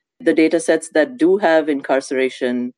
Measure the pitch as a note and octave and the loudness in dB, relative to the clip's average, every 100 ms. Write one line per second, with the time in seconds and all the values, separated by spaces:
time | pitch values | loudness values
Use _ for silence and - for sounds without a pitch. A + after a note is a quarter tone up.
0 | _ _ C#3+ D#3+ D#3+ E3 D#3+ D#3+ - D#3+ | _ _ 0 2 2 2 0 -2 0 0
1 | C#3+ B2+ E3+ G3 F3+ D#3+ D3+ C#3 - C3+ | -2 0 2 2 2 2 2 -4 -2 -2
2 | - C3 C3 - B2+ B2 B2 | -2 -2 -2 -2 -4 -4 -6